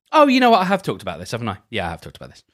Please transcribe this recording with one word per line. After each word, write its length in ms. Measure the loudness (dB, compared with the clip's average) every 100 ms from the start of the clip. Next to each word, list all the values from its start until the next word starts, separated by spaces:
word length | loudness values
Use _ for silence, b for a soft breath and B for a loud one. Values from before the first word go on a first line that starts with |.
| _
oh, 160 | 4 4
you 140 | 4
know 80 | 4
what? 120 | 4
I 40 |
have 180 | 2 -2
talked 200 | -4 -8
about 160 | -10 -12
this, 120 | -10
haven't 160 | -8 -8
I? 120 | -10 _
Yeah, 180 | -6 -6
I 40 |
have 100 | -8
talked 160 | -16 -20
about 140 | -20
this. 120 | -20 _